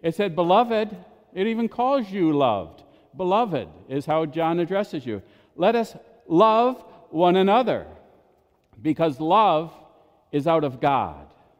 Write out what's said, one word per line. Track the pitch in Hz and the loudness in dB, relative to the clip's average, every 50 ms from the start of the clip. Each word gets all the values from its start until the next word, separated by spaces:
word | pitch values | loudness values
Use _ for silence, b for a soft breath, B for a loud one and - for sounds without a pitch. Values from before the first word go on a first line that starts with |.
It | - 165 160 | -4 -4 -2
said, | - 202 202 160 | -2 -4 -4 -2
"Beloved," | 156 175 170 180 208 247 233 226 214 220 214 214 180 - - - _ _ _ - | -2 0 4 4 4 4 2 -2 -4 -4 -4 -8 -16 -18 -20 -20 _ _ _ -6
it | 180 190 220 | -4 -4 -2
even | 226 226 233 220 | -2 -2 -4 -6
calls | - - 240 254 285 277 233 190 | -4 -2 -2 0 0 -2 -2 -4
you | 190 208 180 160 | -2 0 0 2
loved. | 156 143 139 123 110 98 90 78 - - - b b b b b b 127 | 2 2 2 2 2 0 -4 -8 -14 -20 -20 b b b b b b -6
"Beloved" | 185 180 185 214 247 226 165 135 104 78 - - - - | -2 0 0 0 0 0 -4 -6 -6 -8 -14 -20 -16 -8
is | 131 143 139 | -8 -8 -4
how | - 156 160 160 | -2 -2 -2 -2
John | 156 143 165 160 160 170 175 | -2 -4 -2 -2 0 0 0
addresses | 175 165 190 196 208 208 - 160 123 | -2 -2 -2 -4 -4 -4 -8 -10 -8
you. | 123 107 101 - b b b b b b | -8 -8 -10 -10 b b b b b b
"Let | - 165 202 233 | 0 0 2 2
us | 233 226 214 - - - - - _ _ - | 0 -2 -4 -8 -20 -20 -20 -20 _ _ -2
love | 165 165 214 220 220 220 240 247 254 - - B B B B B | 4 4 6 6 6 4 2 0 -2 -6 -14 B B B B B
one | - 156 175 175 180 | -2 0 2 4 4
another, | 185 190 196 202 240 262 214 151 110 80 - - - - _ _ _ _ _ _ _ _ _ _ _ _ _ _ - | 4 4 4 4 2 2 2 -2 -4 -4 -10 -18 -20 -20 _ _ _ _ _ _ _ _ _ _ _ _ _ _ -8
because | 104 151 156 - 165 165 139 120 | -4 -4 -2 0 0 -2 -2 -4
love | 156 160 175 214 220 202 165 151 165 165 - - - - _ _ _ _ _ _ _ _ | -2 2 2 4 4 4 2 0 -2 -6 -12 -20 -20 -20 _ _ _ _ _ _ _ _
is | - 147 139 165 | -4 -2 0 2
out | 165 165 147 | 2 2 0
of | 143 123 123 | -2 -4 -2
God." | 120 143 139 127 107 92 76 73 73 73 _ _ _ _ _ | 0 0 0 0 -2 -4 -8 -14 -20 -20 _ _ _ _ _